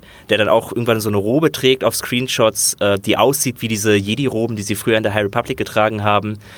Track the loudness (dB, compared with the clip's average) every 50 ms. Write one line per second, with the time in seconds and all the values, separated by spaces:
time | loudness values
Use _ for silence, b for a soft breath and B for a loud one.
0 | B B B B B B 0 2 4 4 4 2 2 0 -4 -2 0 0 0 0
1 | 0 0 0 0 0 0 0 2 2 0 0 2 2 2 2 2 0 -2 -2 -2
2 | -6 -4 -4 -4 -2 -2 0 2 2 2 2 0 -4 -4 -2 0 0 0 0 0
3 | 0 -2 2 4 4 2 2 0 -2 -4 -4 -4 -4 -4 -2 0 2 2 2 2
4 | 2 0 -2 -2 -2 -2 -2 -2 -2 -2 -4 -6 -4 -6 -6 -2 0 0 0 2
5 | 0 0 0 0 -2 -2 -2 -4 -4 -4 -6 -6 -6 -2 0 0 2 2 0 0
6 | 0 2 2 2 0 -2 -8 -8 B B B